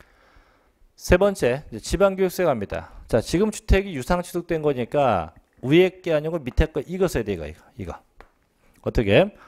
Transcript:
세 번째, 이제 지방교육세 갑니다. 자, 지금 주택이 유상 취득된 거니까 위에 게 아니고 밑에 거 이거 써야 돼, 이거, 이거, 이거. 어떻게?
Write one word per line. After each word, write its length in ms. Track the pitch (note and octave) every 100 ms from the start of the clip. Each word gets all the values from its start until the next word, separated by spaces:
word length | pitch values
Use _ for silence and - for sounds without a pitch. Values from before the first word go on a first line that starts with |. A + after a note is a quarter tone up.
| _ _ _ _ _ _ _ _ _ _
세 200 | - F3+
번째, 480 | G3+ G3 B2+ C3 -
이제 100 | A2
지방교육세 640 | - E3+ G3 F#3+ F#3 -
갑니다. 460 | F3 A#2+ G2 E2+ F2 - -
자, 140 | A#2+
지금 320 | - E3 G#3+
주택이 420 | - - G3 G3
유상 280 | D3 - F3+
취득된 400 | F3 F3+ F3 E3
거니까 720 | D3+ B2 A2+ D3 C3 G2 D#2+ - _ _
위에 380 | B2+ D#3+ F#3 F#3
게 120 | F3
아니고 280 | D#3 D#3 E3+
밑에 260 | B2 - D#3
거 140 | D3 C3
이거 200 | F3+ F3+
써야 160 | C#3
돼, 120 | G#2
이거, 120 | F2+ D2+
이거, 160 | - _ -
이거. 180 | F2 - _ _ - _ _ _ _ _
어떻게? 540 | - A2 G2+ A#2 G3+ -